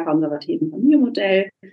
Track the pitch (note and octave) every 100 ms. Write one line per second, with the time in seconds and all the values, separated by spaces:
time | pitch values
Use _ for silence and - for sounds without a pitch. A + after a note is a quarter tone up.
0 | E3 D#3 D3+ D3 - D#3+ D#3 E3 C#4 C#4+
1 | A#3+ G3+ G3 F#3+ G3 - F#3+